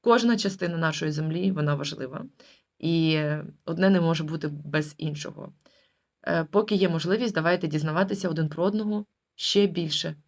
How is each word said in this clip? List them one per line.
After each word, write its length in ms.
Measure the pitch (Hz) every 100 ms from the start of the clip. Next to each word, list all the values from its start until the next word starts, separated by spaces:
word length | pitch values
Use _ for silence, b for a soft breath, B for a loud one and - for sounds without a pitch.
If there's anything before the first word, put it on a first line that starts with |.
Кожна 360 | - 233 233 220
частина 400 | 202 190 175 165
нашої 360 | 165 156 156
землі, 400 | 147 160 160 190
вона 220 | 185 147
важлива. 500 | 147 147 151 131 131 - _ b b b _
І 440 | 160 165 160 156 151 151 - -
одне 260 | - 165 190
не 100 | 190
може 240 | 165 156
бути 240 | 151 160 151
без 460 | 147 147 151 151 -
іншого. 540 | 156 147 - - - - b b b b b _ -
Е, 180 | 170
поки 300 | 160 202 214
є 140 | 202 185
можливість, 460 | 165 160 214 240
давайте 320 | 196 160 180 175
дізнаватися 600 | 151 151 156 196 196 185
один 200 | 160 156
про 160 | 151
одного 400 | 180 214 214 208 208 _ _ _
ще 300 | - 196 202
більше. 500 | 165 165 - 165 151